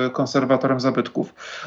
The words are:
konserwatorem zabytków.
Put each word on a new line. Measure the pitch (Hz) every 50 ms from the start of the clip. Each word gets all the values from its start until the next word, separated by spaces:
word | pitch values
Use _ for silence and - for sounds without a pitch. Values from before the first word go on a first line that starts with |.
| 127 127 123
konserwatorem | - 139 123 - 139 127 123 135 123 - 131 135 127
zabytków. | 123 131 120 123 120 - - - - - - - - - - - -